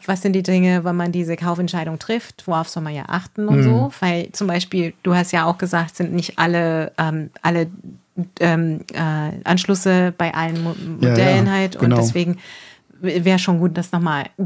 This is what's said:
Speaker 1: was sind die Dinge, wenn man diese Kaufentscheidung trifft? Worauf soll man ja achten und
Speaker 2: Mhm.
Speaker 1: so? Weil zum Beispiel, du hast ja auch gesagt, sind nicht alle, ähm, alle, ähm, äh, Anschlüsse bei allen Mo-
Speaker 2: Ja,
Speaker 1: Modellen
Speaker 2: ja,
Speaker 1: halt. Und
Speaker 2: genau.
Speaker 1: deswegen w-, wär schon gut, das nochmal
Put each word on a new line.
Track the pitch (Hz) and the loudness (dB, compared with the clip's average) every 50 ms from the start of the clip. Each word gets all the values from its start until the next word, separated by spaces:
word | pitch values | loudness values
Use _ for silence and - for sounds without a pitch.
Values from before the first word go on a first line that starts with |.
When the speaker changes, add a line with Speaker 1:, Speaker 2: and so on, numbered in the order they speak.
| - | -4
Speaker 1:
was | - 190 185 | -4 -4 -2
sind | 185 202 185 | 0 0 0
die | 190 185 | 0 0
Dinge, | 185 185 180 185 185 180 180 165 | 2 2 4 4 4 2 2 0
wenn | 180 175 | 0 -2
man | 175 175 175 | -2 -2 -2
diese | 175 180 175 165 165 | -2 -2 -2 -2 -4
Kaufentscheidung | 165 170 180 170 170 180 175 185 175 160 160 160 156 | -4 -2 -2 -2 -2 -2 -2 -2 -4 -6 -6 -8 -8
trifft? | - - 226 240 - - - - - | -6 -4 -4 -4 -6 -8 -18 -12 -6
Worauf | - 165 160 165 - | -2 -2 -2 -2 -4
soll | - - 160 | -6 -8 -8
man | 151 151 | -6 -8
ja | 143 - | -8 -8
achten | - - 185 185 - _ - 208 | -6 -6 -6 -6 -6 _ -4 0
und | 208 143 139 | 2 4 4
Speaker 2:
Mhm. | 135 | 4
Speaker 1:
so? | - 120 - 262 277 - - | 4 4 2 2 -2 -4 -2
Weil | 196 180 175 175 170 - | -2 0 0 0 -4 -6
zum | - - 208 | -6 -4 -2
Beispiel, | 190 175 175 180 - - 185 170 165 - _ - | -2 -2 -2 -2 -2 -2 -2 -2 -2 -4 _ 0
du | 185 175 | 0 2
hast | 180 175 175 | 2 2 0
ja | - 170 160 | 0 0 0
auch | 165 175 | 0 0
gesagt, | 180 185 180 185 170 165 160 - | -2 -2 -2 -2 -2 -2 -2 -4
sind | - 180 165 170 | -4 -4 -2 -2
nicht | 175 170 - - - | -2 -4 -4 -2 0
alle, | 165 170 175 170 170 165 165 160 156 - - | 0 2 2 2 2 0 0 -2 -2 -4 -4
ähm, | - 160 160 156 160 151 - - - | -2 -2 -2 -2 -4 -6 -8 -8 -4
alle, | - 165 170 170 165 165 180 - - - - - _ _ - - 175 - - - | -2 0 2 0 0 -2 -4 -12 -18 -18 -20 -20 _ _ -8 -8 -6 -6 -4 -2
ähm, | 170 175 165 165 165 160 156 156 - - - | 0 2 2 2 2 0 -2 -4 -6 -8 -6
äh, | - 165 156 156 156 151 151 - - - | -4 -2 -2 -2 -2 -4 -4 -6 -6 -2
Anschlüsse | - 175 180 - - 196 185 - 196 185 180 180 180 175 | 0 0 2 2 0 0 0 2 2 4 4 2 2 0
bei | - 175 165 - | -2 -2 -2 -2
allen | - 165 165 165 165 165 | -2 -2 -2 -2 -2 -4
Mo- | 170 165 - - 165 160 - | -4 -4 -6 -8 -8 -4 0
Speaker 2:
Ja, | - 123 | 2 2
Speaker 1:
Modellen | 120 117 - - 190 - 117 | 4 6 6 6 6 4 4
Speaker 2:
ja, | 196 | 4
Speaker 1:
halt. | 196 190 190 190 185 | 2 2 0 -2 -2
Und | - - | 0 2
Speaker 2:
genau. | 120 123 | 4 4
Speaker 1:
deswegen | 120 113 113 117 175 175 170 175 180 - - - - - - - _ _ _ _ - | 4 4 2 2 0 0 0 -2 -4 -6 -18 -20 -20 -20 -20 -20 _ _ _ _ -6
w-, | 175 185 151 180 170 | -4 -2 0 2 4
wär | 190 190 | 4 4
schon | 185 185 - 175 165 | 4 4 2 2 2
gut, | 175 175 160 | 2 2 0
das | 175 175 - | -2 -4 -2
nochmal | - 175 170 165 151 143 135 - _ - 196 | -2 -2 0 0 -2 -2 -4 -6 _ -6 -4